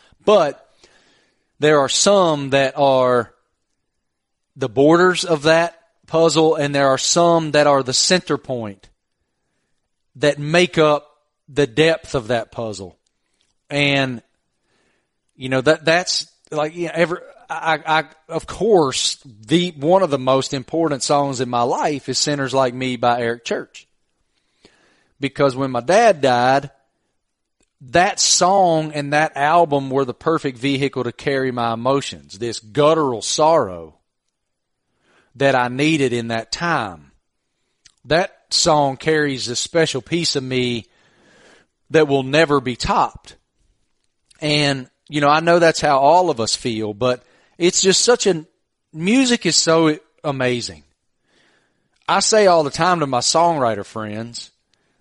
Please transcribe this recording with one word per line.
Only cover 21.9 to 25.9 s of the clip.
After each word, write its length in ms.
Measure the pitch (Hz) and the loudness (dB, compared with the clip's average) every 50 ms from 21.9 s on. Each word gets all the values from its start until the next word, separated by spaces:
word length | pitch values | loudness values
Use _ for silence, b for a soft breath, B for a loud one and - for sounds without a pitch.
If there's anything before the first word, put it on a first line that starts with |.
| 151 135 - - | -4 -6 -8 -8
is 80 | 127 - | -6 -4
Sinners 340 | - 151 147 143 135 131 117 | -4 -4 -4 -4 -4 -2 0
Like 200 | 135 135 127 123 | 0 0 0 -2
Me 220 | 127 131 131 127 120 | -4 -6 -6 -4 -2
by 240 | 120 123 120 120 | -2 0 0 0
Eric 240 | 120 117 117 120 - | -2 -4 -4 -6 -8
Church. 420 | - 208 - - - - - - _ _ _ _ _ _ _ _ _ _ _ _ b b b b b b b b b b b b b b b | -8 -8 -8 -8 -10 -18 -20 -20 _ _ _ _ _ _ _ _ _ _ _ _ b b b b b b b b b b b b b b b
Because 360 | 135 135 - - 147 139 123 | -10 -8 -2 0 0 0 0
when 160 | 127 139 135 | -2 -4 -4
my 100 | 127 120 | -4 -4
dad 400 | 117 127 | -2 2